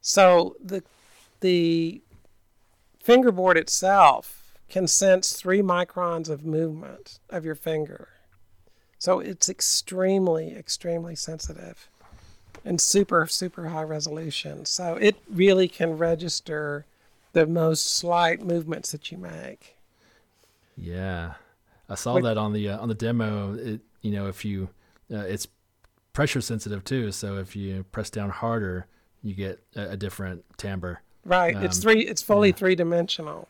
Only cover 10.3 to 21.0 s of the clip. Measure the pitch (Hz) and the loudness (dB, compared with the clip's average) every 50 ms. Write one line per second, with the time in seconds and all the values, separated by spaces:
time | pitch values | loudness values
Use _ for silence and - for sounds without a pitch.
10.3 | 165 160 160 165 165 - - - - - - 175 170 170 165 170 165 - - - | 0 0 -2 -6 -12 -16 -10 -10 -10 -8 -6 -6 -4 -4 -6 -8 -10 -10 -10 -10
11.3 | 160 160 - - 156 - - 175 - - - _ _ _ - - - - - - | -10 -10 -10 -12 -12 -12 -16 -18 -18 -20 -20 _ _ _ -20 -20 -20 -20 -20 -20
12.3 | - - _ - - - - - 180 170 - - - 202 196 - 185 170 160 165 | -20 -20 _ -20 -20 -16 -6 -4 -2 0 0 2 4 2 2 4 2 0 2 2
13.3 | - - 185 180 _ - 170 160 170 156 156 156 156 151 151 160 151 160 165 156 | -2 -4 -4 -6 _ -10 -10 -8 -6 -6 -6 -6 -6 -6 -6 -8 -8 -8 -8 -8
14.3 | 139 - - 151 147 - - - - - 185 170 165 - 214 208 202 - _ - | -8 -8 -8 -10 -12 -10 -8 -6 -6 -4 -4 -4 -2 2 2 2 2 2 _ -8
15.3 | 214 170 185 196 190 190 185 175 - - - 165 160 156 170 165 170 160 180 170 | 0 4 6 6 6 6 4 0 0 -2 -2 -2 0 -2 0 0 0 -2 -2 -6
16.3 | - - _ - 156 151 151 147 147 143 147 _ _ _ _ _ _ _ _ _ | -6 -8 _ -8 -8 -8 -6 -8 -8 -10 -12 _ _ _ _ _ _ _ _ _
17.3 | _ 175 160 156 165 170 160 160 160 151 - - - - - 175 175 175 170 165 | _ 2 4 4 4 2 2 2 2 0 -2 -2 -2 -2 0 0 2 4 4 2
18.3 | 170 - - 180 170 170 160 160 160 - - - - 151 - - 165 185 185 175 | 2 -2 -2 -2 -2 -2 -2 -4 -8 -8 -8 -10 -10 -10 -12 -14 -14 -14 -14 -14
19.3 | - - - - - _ _ - _ _ _ _ _ _ _ _ _ _ _ _ | -14 -14 -14 -16 -16 _ _ -20 _ _ _ _ _ _ _ _ _ _ _ _
20.3 | _ _ _ _ _ _ _ _ _ - 87 85 87 92 | _ _ _ _ _ _ _ _ _ -16 -14 -10 -8 -6